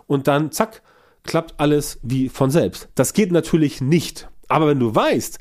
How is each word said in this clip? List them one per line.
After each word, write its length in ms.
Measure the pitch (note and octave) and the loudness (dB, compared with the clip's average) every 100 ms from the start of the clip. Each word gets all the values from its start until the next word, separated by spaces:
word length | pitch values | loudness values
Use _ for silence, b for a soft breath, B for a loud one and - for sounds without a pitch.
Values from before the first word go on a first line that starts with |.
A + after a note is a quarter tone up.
| B | B
und 220 | C#3+ D3 | -2 0
dann 240 | C#3+ D#3 | 0 0
zack, 320 | - - - b b b b | -2 -4 -6 b b b b
klappt 360 | - E3 E3 - | -4 -4 -4 -2
alles 400 | D3 D3 - - | 0 0 -2 -10
wie 280 | A#2 C3 C3 | -4 -2 -2
von 200 | - C3+ | 0 2
selbst.“ 400 | D#3 G2 - - - | 2 0 -4 -8 -2
Das 180 | B2+ | 0
geht 180 | - G3+ | 2 2
natürlich 480 | E3+ - E3 C#3+ - | 2 2 2 2 0
nicht. 480 | C3 E3 - - - - - | 2 2 0 -10 -18 -14 -2
Aber 200 | D3 D3+ | 2 2
wenn 120 | C#3 | 2
du 140 | A#2 | 2
weißt, 440 | C#3 D4+ D#3 - - | 2 2 0 -4 -12